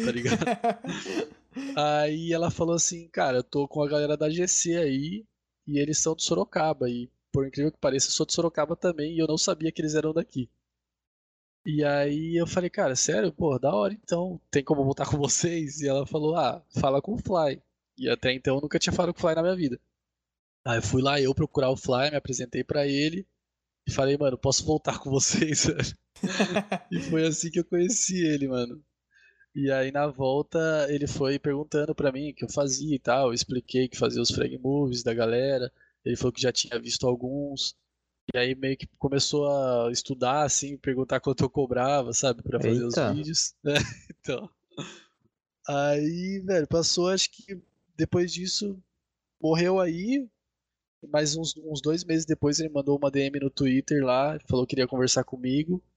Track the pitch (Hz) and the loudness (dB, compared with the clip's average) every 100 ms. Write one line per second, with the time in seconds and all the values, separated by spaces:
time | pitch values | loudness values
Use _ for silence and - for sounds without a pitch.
0 | 233 120 123 220 170 226 233 208 - - | 0 0 0 0 0 0 -2 -2 -8 -10
1 | 190 247 453 - _ 262 277 269 151 151 | -6 -6 -6 -12 _ -12 -6 -2 0 2
2 | 151 156 165 165 170 - 165 170 - 170 | 0 -2 -2 0 0 0 0 2 0 -4
3 | 165 185 156 127 - 147 139 156 147 147 | -8 0 2 2 0 -2 -2 -2 0 0
4 | 147 151 151 165 180 - 170 170 151 135 | 0 0 0 0 0 0 0 0 2 0
5 | 151 202 220 _ _ _ - 143 147 151 | -4 -8 -12 _ _ _ -4 0 0 0
6 | 160 160 - 170 - 180 156 143 127 120 | 0 -2 0 0 0 0 0 0 -2 -2
7 | 123 _ _ 139 135 139 151 - 143 135 | -8 _ _ -2 -2 0 -2 0 0 0
8 | - - 156 - 165 156 151 170 185 156 | 0 -2 -2 0 0 0 -2 0 -2 -2
9 | 151 165 156 160 - 165 160 165 156 151 | -4 0 0 0 0 0 -2 -2 -2 0
10 | 156 160 - 135 120 _ _ _ _ _ | 0 -2 -4 -6 -8 _ _ _ _ _
11 | _ _ _ _ _ _ - 151 147 143 | _ _ _ _ _ _ -2 0 2 2
12 | 143 147 160 170 165 185 175 - 156 127 | 2 0 0 0 2 0 -2 0 0 2
13 | - 185 190 - 165 127 139 208 202 208 | 0 2 0 0 0 2 2 2 0 -4
14 | - 170 185 170 - 143 131 147 135 139 | -4 -2 -2 -8 -2 -2 2 2 2 0
15 | 135 147 139 - 170 170 147 147 139 135 | 0 0 0 0 0 0 -4 -4 0 0
16 | 139 156 151 170 127 - - - 139 139 | 0 0 0 2 0 -2 -6 0 2 2
17 | 196 240 - 180 151 139 _ _ _ - | 0 -6 -2 0 0 -2 _ _ _ -6
18 | 127 120 127 127 135 135 147 165 180 170 | -2 0 0 0 0 0 0 0 0 2
19 | 175 - 170 160 170 185 147 120 _ _ | 0 2 0 2 0 0 -2 -4 _ _
20 | _ _ _ _ _ _ 123 113 - 131 | _ _ _ _ _ _ -2 -2 2 2
21 | 135 143 135 135 151 147 131 131 - 123 | 2 2 2 0 0 0 0 0 0 2
22 | 147 143 - 127 127 120 - 147 143 139 | 2 0 -4 -6 -4 -6 -2 0 0 0
23 | 151 175 - _ _ _ _ _ - - | 0 -2 -10 _ _ _ _ _ -4 0
24 | 135 143 143 123 135 - 156 156 - - | 2 2 0 2 0 0 0 0 0 -6
25 | 139 135 - 175 160 147 - - - - | -2 0 2 0 0 2 0 0 -4 -8
26 | _ - - - 185 180 - 185 - 170 | _ -6 -4 0 0 0 -2 -8 -6 -8
27 | 139 160 160 156 165 175 165 175 175 117 | -2 2 2 0 -2 -2 0 2 2 2
28 | - 185 160 147 139 127 120 151 _ _ | 0 2 2 2 0 -2 -4 -8 _ _
29 | _ _ _ _ _ 143 139 135 131 143 | _ _ _ _ _ -2 0 2 0 0
30 | 151 135 131 143 147 165 160 156 143 143 | 0 0 0 2 0 0 2 2 2 0
31 | 147 - 135 139 147 139 151 147 151 147 | -2 0 0 0 -2 -2 -2 -2 0 0
32 | 143 131 147 - 117 - 143 131 151 135 | -2 -2 -8 -8 -4 -2 -2 -2 -2 -2
33 | - 127 131 120 - 123 - 127 127 - | 2 2 2 0 -2 -4 0 0 0 0
34 | 120 120 120 127 127 131 127 143 135 120 | 0 2 0 0 -2 -2 0 2 2 0
35 | 120 113 113 117 135 131 123 - _ _ | -2 0 2 2 2 0 -4 -10 _ _
36 | - 120 127 117 123 - - 120 120 - | -4 0 -2 0 0 0 -2 -6 -6 -2
37 | 131 123 127 139 143 135 - - _ _ | 0 0 -4 -6 -6 -6 -8 -8 _ _
38 | _ _ - 120 123 131 135 135 - _ | _ _ -6 -2 0 0 -4 -4 -8 _
39 | 139 135 - 147 143 143 131 120 117 120 | -2 0 0 0 2 2 2 2 0 -2
40 | - 131 123 147 139 - 143 139 139 127 | -6 -2 0 2 2 0 -4 -6 -2 -2
41 | 131 131 143 131 135 147 127 123 131 143 | 0 0 0 0 0 0 0 0 2 2
42 | 123 117 135 120 - 120 113 120 120 120 | 0 0 0 -2 -2 0 2 2 0 0
43 | 117 147 151 160 - - 147 143 - - | 0 -2 -2 -2 -4 -4 0 0 0 -8
44 | - - - 127 214 _ _ - - - | -20 -12 -8 -8 -10 _ _ -14 -14 -16
45 | _ _ _ _ _ _ - 143 143 147 | _ _ _ _ _ _ -4 0 2 2
46 | 151 170 185 196 185 185 147 165 156 - | 0 -2 -4 -4 0 0 2 2 2 2
47 | 180 190 - - - 185 - _ _ - | 2 2 0 -4 -16 -16 -16 _ _ -4
48 | 160 180 175 165 185 - 208 190 _ _ | 0 2 0 -4 -4 -4 -4 -8 _ _
49 | _ _ _ _ 156 160 180 190 175 165 | _ _ _ _ 2 4 4 4 2 -2
50 | 208 277 247 _ _ _ _ _ _ _ | 0 -2 -2 _ _ _ _ _ _ _
51 | 147 147 151 160 160 156 156 143 143 170 | -2 0 0 -2 -6 -8 -8 -4 -2 -2
52 | 170 160 160 151 147 147 156 143 139 143 | 0 -2 0 0 2 0 -2 -2 2 2
53 | 143 139 139 143 139 - 135 131 - 147 | 2 2 0 -2 -4 0 2 2 2 2
54 | 127 127 143 156 - 131 127 131 127 131 | 4 4 2 -2 0 0 2 0 0 2
55 | 127 131 123 127 127 139 156 180 - | 2 2 -2 -6 -2 -2 0 -4 -6